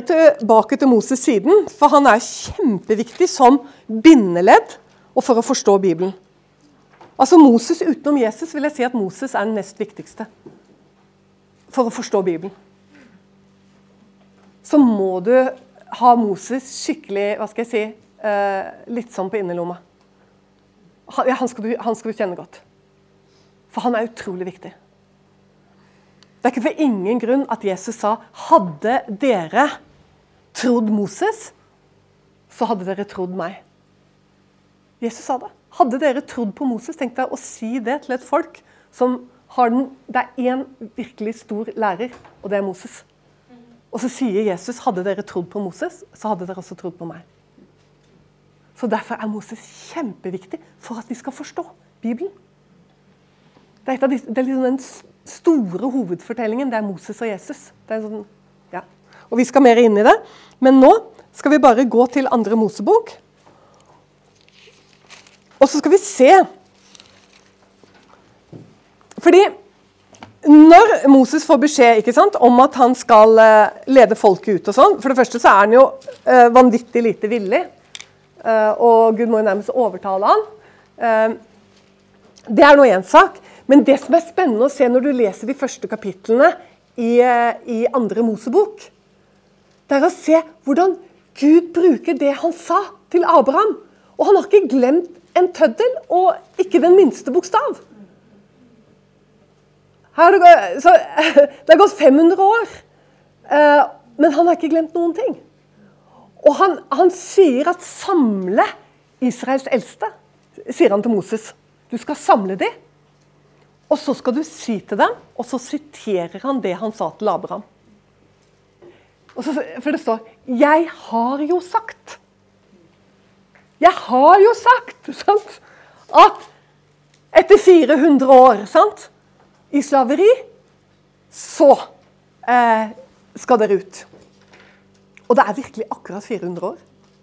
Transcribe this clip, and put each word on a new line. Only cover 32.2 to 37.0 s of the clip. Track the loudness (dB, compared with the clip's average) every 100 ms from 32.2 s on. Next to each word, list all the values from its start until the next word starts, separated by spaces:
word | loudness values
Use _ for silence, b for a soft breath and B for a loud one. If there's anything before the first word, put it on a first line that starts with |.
| _ _ _
så | -10 -8
hadde | -6
dere | -8 -12 -12
trodd | -12 -12 -10
meg.» | -12 -14 _ _ _ _ _ _ _ _ _ _ _ _ _ -12
Jesus | -12 -12
sa | -12 -12
det. | -12 _ _ -4
«Hadde | -4 -2
dere | -6 -6 -10
trodd | -12 -12 -8
på | -10
Moses», | -10 -14
tenk | -12